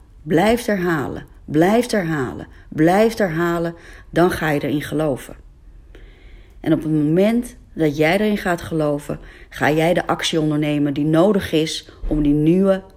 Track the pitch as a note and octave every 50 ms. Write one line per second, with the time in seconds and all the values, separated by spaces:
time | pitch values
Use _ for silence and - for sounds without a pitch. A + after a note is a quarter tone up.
0 | - _ - - - D3+ D#3 D#3 F#3 G#3+ A#3 A#3 A#3 - G#3 F#3+ F3 F3 E3 D3+
1 | - - - - - - - - - - C#3 D3+ E3 F#3 G#3+ A#3 A#3+ A#3+ - G#3+
2 | F3+ D#3+ D#3+ D3 B2+ A2+ - - - - - - - - - D3+ D#3 E3 F3+ G3+
3 | A3 A3+ A3 - G#3+ F#3 D#3 D#3+ E3+ E3+ E3+ E3+ E3+ E3+ E3+ - - - - -
4 | - - - D#3 E3+ F#3 - - E3+ D#3 D3 D3 C#3+ D3 - D3+ C#3+ - - D3
5 | D#3 D#3 C3 A#2 - - - - - - - - - - - - - - - -
6 | - - - - - - - - - - - - - - D#3+ D#3 - D#3 D#3 D#3
7 | D3 D3 D#3 F3 G3 G#3+ A#3 A#3+ A#3+ - - - - - - - D#3+ D3+ C#3+ D3+
8 | D3+ D#3+ F3 G3+ G#3+ G#3+ G#3 G3+ - F#3+ F3 E3+ - - E3+ D#3+ D3+ D3 D3 C#3+
9 | D3 - D3+ D3+ - - - - - - - - - B2+ D3+ D#3 D#3+ E3+ F3+ E3+
10 | - - - - - - - E3 D#3 D#3 D3+ D3 D3+ D3+ D3 D3 D3 C#3+ C#3 C#3
11 | D3 D#3 D#3 D#3+ E3+ G#3 G#3 G3 - - - D#3 D#3 D#3 - - - - - -
12 | - - D#3 D3+ D3+ C#3+ D3 D3+ D3+ D#3+ E3+ F#3+ G3 G3 F#3+ F#3+ F#3+ - -